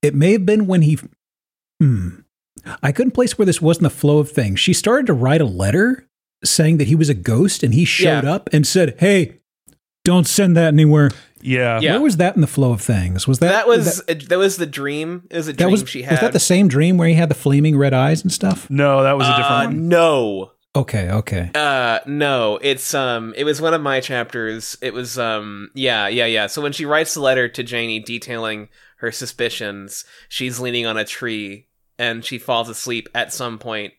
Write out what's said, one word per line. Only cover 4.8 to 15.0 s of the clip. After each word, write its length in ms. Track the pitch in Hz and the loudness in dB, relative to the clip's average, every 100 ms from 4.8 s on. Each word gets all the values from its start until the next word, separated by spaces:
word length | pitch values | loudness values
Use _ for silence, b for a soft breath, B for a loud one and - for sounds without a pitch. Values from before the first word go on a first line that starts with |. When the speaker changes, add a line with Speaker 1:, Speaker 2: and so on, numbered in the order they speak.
| 208 254 247 | 2 2 2
Speaker 1:
to 60 | |
write 260 | 135 127 156 | 0 2 2
a 60 | 135 | 2
letter 600 | 90 95 143 226 262 _ _ _ _ | 0 0 2 2 0 _ _ _ _
saying 340 | - - 156 165 | -2 2 4 4
that 100 | 123 | 2
he 60 | |
was 140 | 156 151 | 2 2
a 60 | |
ghost, 480 | 113 87 117 190 - | 0 0 2 2 0
and 120 | 127 | 2
he 100 | 113 | 2
showed 400 | 175 - - 123 | 2 2 2 2
Speaker 2:
Yeah. 80 | 135 | 0
Speaker 1:
up 140 | 190 - | -4 0
and 140 | 151 135 | 2 2
said, 300 | 185 160 - | 2 0 2
"Hey, 400 | 185 196 151 - _ _ _ _ _ _ | 2 2 0 -6 _ _ _ _ _ _
don't 220 | - 180 170 | 2 4 4
send 300 | - 196 170 | 2 4 4
that 120 | 165 | 6
anywhere." 380 | 151 151 151 143 B B _ | 6 6 6 4 B B _
Speaker 3:
Yeah. 400 | 135 127 123 113 | -2 0 2 2
Speaker 2:
Yeah. 120 | 151 | 2
Speaker 1:
Where 80 | 240 | 2
was 140 | 302 170 | 2 2
that 180 | 180 | 2
in 60 | - | 2
the 60 | 143 | 0
flow 240 | - 131 | 2 0
of 80 | 110 | 0
things? 480 | - 107 90 92 - | 0 -2 0 -2 0
Was 100 | 135 | 2
that 120 | 170 | 2
Speaker 2:
That 160 | 202 220 | 2 4
was, 340 | 226 156 185 - | 2 2 -2 -6
Speaker 1:
that 220 | 160 143 | -6 -2
Speaker 2:
that 100 | 180 | 2
was 180 | 196 190 | 2 0
the 100 | 160 | -6
dream. 560 | 139 139 147 | -6 -6 -6